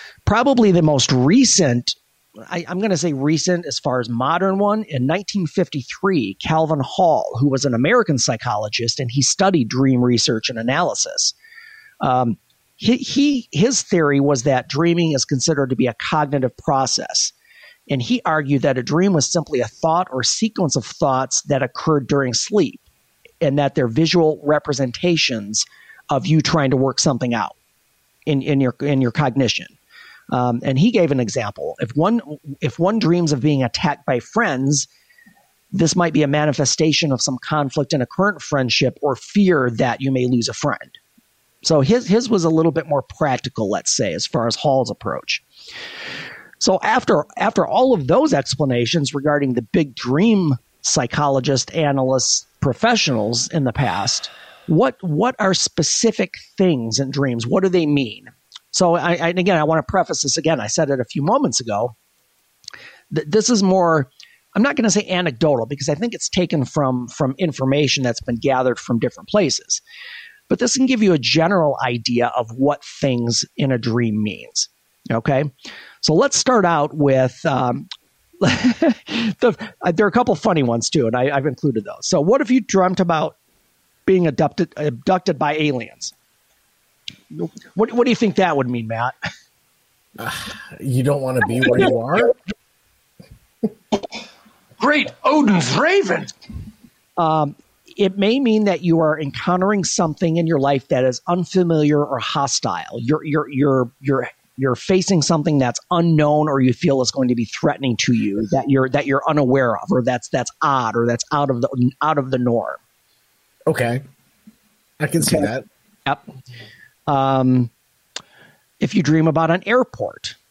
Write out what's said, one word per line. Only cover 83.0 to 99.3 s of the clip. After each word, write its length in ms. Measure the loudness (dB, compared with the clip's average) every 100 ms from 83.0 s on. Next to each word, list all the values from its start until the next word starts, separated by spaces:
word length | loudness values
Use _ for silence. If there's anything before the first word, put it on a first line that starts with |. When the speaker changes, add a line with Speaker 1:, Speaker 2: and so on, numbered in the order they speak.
| 0 0 -2 _ _ _ _ _ _ _ 2
Speaker 1:
being 200 | 4 4
abducted, 480 | 2 -2 0 -4 -2
abducted 600 | -6 -4 -2 0 0 -2
by 180 | -2 0
aliens? 580 | 0 -2 -6 -14 -16 _ _ _ _ _ _ _ _ _ -20 -20 -18 -10 -10 -10 -10 -2
What, 160 | 0
what 120 | 2 2
do 60 |
you 40 | 2
think 200 | 0 2
that 200 | 2 2
would 140 | 0
mean, 180 | -4 -6
Matt? 280 | -4 -4 -6 -12 -14 _ _ _ _ _ _ _ -14
Speaker 2:
Uh, 120 | -10 -10 -12 -16 -18 -12
you 240 | -4 -2
don't 180 | 0 -2
wanna 200 | -2 0 0
be 120 | 0
where 180 | 2 2
you 180 | 2 0
are? 360 | -2 0 2 0 -4 -14 _ _ _ _ _ _ -20 -20 _ -8 -8 -6 -6 -6 -6 -14 -18 -20 _ _ _ -4
Speaker 3:
Great 320 | 0 0 -2 -4
Odin's 520 | 0 2 4 2 2 0
raven! 500 | 2 2 2 -2 -6 -16 -16 -16 -16 -20 -20 _ _ -2
Speaker 1:
Um, 380 | 0 2 0 -4 _ _ _ -2
it 200 | -2 2
may 220 | 0 2
mean 260 | 2 2 2
that 180 | 0
you 160 | 2 2
are 200 | 2 0
encountering 640 | -4